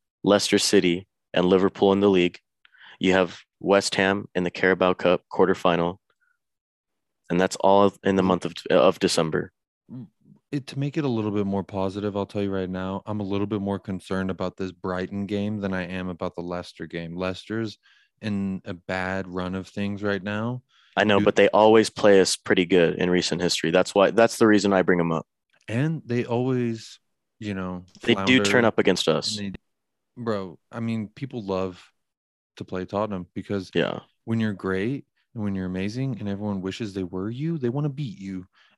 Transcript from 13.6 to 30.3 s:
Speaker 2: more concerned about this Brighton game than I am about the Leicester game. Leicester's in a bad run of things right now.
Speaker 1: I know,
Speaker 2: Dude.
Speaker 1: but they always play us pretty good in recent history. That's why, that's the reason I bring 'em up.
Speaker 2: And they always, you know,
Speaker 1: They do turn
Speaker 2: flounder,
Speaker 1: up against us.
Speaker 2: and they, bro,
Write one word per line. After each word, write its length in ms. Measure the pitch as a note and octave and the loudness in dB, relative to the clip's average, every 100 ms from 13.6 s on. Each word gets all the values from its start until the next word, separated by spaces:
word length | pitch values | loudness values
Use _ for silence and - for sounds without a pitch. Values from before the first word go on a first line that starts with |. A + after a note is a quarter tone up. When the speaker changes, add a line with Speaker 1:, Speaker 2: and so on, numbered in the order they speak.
Speaker 2:
more 180 | G2 G2 | -4 -4
concerned 520 | - F#2 - F#2+ F#2+ | -6 -10 -6 -4 -4
about 260 | F2+ F#2 - | -4 -8 -6
this 140 | F#2+ | -10
Brighton 560 | F2+ F#2+ F2+ F#2 G2+ G2 | -8 -6 -6 -6 -6 -6
game 320 | G2+ G#2 G#2+ | -4 -4 -4
than 120 | G2 | -4
I 120 | F#2+ F2 | -4 -6
am 220 | F#2 F#2 | -8 -8
about 280 | F2 F2+ - | -8 -8 -8
the 60 | |
Leicester 440 | F2 F2 F2 - E2 | -8 -8 -10 -14 -10
game. 300 | E2+ E2+ E2+ | -10 -10 -6
Leicester's 640 | F#2 F#2 - A2 A2 - _ _ _ _ | -6 -6 -8 -6 -6 -10 _ _ _ _
in 400 | A2 G2+ G2 F#2+ | -6 -4 -4 -6
a 80 | - | -10
bad 520 | F2 - F#2 F#2 F#2+ F#2 | -12 -8 -6 -4 -6 -6
run 280 | F2+ F2+ F#2+ | -6 -6 -6
of 100 | F#2 | -8
things 340 | G#2+ G2+ G2+ | -6 -6 -4
right 200 | G#2 G2 | -4 -4
now. 400 | G2 G#2 A#2 B2 - _ _ - | -4 -6 -6 -8 -12 _ _ 0
Speaker 1:
I 60 | |
know, 140 | G#2 G2+ | 4 4
Speaker 2:
Dude. 60 | |
Speaker 1:
but 100 | G#2 - | 4 4
they 120 | G2+ | 4
always 420 | G2+ A2 A2+ G#2+ | 6 8 8 4
play 300 | - G#2 G2 | 4 6 6
us 160 | F2+ - | 6 0
pretty 300 | - G2 F2 | 0 2 4
good 280 | F#2 E2 F2 | 4 4 2
in 140 | F2+ | 2
recent 320 | F2+ - E2 | 2 0 0
history. 300 | F2 - E2 | 0 0 2
That's 220 | F2+ F2+ G2+ | 2 4 4
why, 160 | F#2 | 4
that's 260 | F#2+ A#2 - | 6 2 4
the 80 | A2+ | 4
reason 260 | G#2 G2+ | 6 4
I 100 | F#2+ | 4
bring 180 | F2 F2 | 4 2
'em 100 | E2+ | 0
up. 160 | D#2+ - _ _ _ - | -2 -6 _ _ _ -6
Speaker 2:
And 360 | A2 D#3 D#3+ A2 | -4 -2 -4 -6
they 180 | A#2+ | -6
always, 760 | A#2+ A#2+ B2+ B2+ A#2+ A2+ - - _ _ _ _ | -2 -2 0 0 -2 -6 -12 -20 _ _ _ _
you 140 | G#2 | -8
know, 300 | F#2+ F#2 F2+ F#2 - | -6 -6 -10 -14 -6
Speaker 1:
They 120 | - | 0
do 240 | G#2+ G2 B2+ | 0 2 2
turn 60 | G2+ B2 | 4 4
Speaker 2:
flounder, 60 | A2+ | 4
Speaker 1:
up 100 | - | 4
against 300 | G2 F2+ - | 2 2 2
us. 280 | D#2 - G#2+ | 0 -2 -6
Speaker 2:
and 180 | G2+ | -8
they, 40 | F#2+ _ _ _ _ _ - | -12 _ _ _ _ _ -10
bro, 420 | A#2 | -6